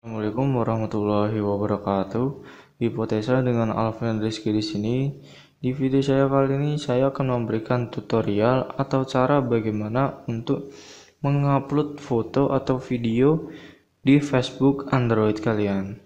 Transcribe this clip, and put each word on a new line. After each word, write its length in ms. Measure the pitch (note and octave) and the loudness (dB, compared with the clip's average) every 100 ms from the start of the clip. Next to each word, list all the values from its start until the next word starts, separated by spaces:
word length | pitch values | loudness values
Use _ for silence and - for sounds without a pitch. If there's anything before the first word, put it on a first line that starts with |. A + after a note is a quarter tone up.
Assalamualaikum 560 | A2+ A2 G#2+ A2+ C3+ B2 | -10 -4 -4 0 0 0
warahmatullahi 800 | A2+ A2+ A2 A2 G#2 G#2 G#2 A2 | 0 -2 -2 -2 0 2 2 0
wabarakatuh. 880 | G2+ G2+ G#2 G2+ F#2+ G2 F#2+ A2 C3 C#3 - - - _ | -2 -2 0 -2 0 -2 0 -2 -2 -4 -16 -20 -20 _
Hipotesa 640 | A#2 A#2 A2 A2 G#2+ C3 | -4 -2 -2 -2 0 0
dengan 320 | B2+ A#2 A2+ | 2 0 0
Alvin 480 | G#2+ A2+ A2 A#2 A2 | 0 -2 -2 -4 -2
Rizky 320 | G#2+ A2 A2+ | -2 -4 -2
di 80 | G#2+ | -2
sini. 560 | G#2+ G2+ G#2+ B2 C#3 - - - - _ | -2 -4 -2 -2 -2 -6 -18 -20 -20 _
Di 80 | B2+ | -6
video 320 | C3+ C3 C3+ | -2 0 2
saya 240 | C3+ C3+ C3+ | 2 2 4
kali 320 | C#3 C3+ C3+ | 4 2 0
ini, 160 | D3 D3 | -2 -2
saya 320 | - B2 C3+ | -2 2 0
akan 240 | C3+ C3+ | 0 -2
memberikan 560 | B2 A2+ A2 A2+ B2 A2+ | -2 -2 -4 -2 -2 -2
tutorial 800 | - - A2+ G#2+ G2+ A2+ C3 - - | -6 -2 0 2 2 4 2 -2 -6
atau 320 | C3+ C3+ C3 | -2 0 0
cara 320 | C3 B2+ D3 | 0 4 2
bagaimana 880 | B2+ A#2 A2 G#2+ G#2+ A#2+ C#3 - - | 2 0 0 -4 -2 0 -2 -4 -8
untuk 480 | A2+ A#2 C#3 - - - - - _ | -6 -2 -4 -4 -18 -20 -20 -20 _
mengupload 800 | C#3+ C#3+ C#3+ C#3 C3+ C#3+ D3 - | 0 2 2 2 0 -2 -2 -6
foto 480 | - A#2+ A2 - C#3 | -2 -2 0 0 2
atau 320 | C3+ C3 B2+ | 0 0 -2
video 640 | - B2 A#2 A2+ C3+ D#3+ - - - - _ _ | -2 -2 0 4 4 2 -2 -14 -20 -20 _ _
di 160 | C3+ C#3+ | 4 4
Facebook 720 | C#3+ C3 - - C3+ C#3 - | 4 0 0 2 2 2 0
Android 480 | C3+ A#2+ A2+ G#2+ G#2+ | 0 4 4 4 2
kalian. 560 | A#2+ G#2+ G#2 G2 G2 G#2+ | 0 0 0 0 -4 -10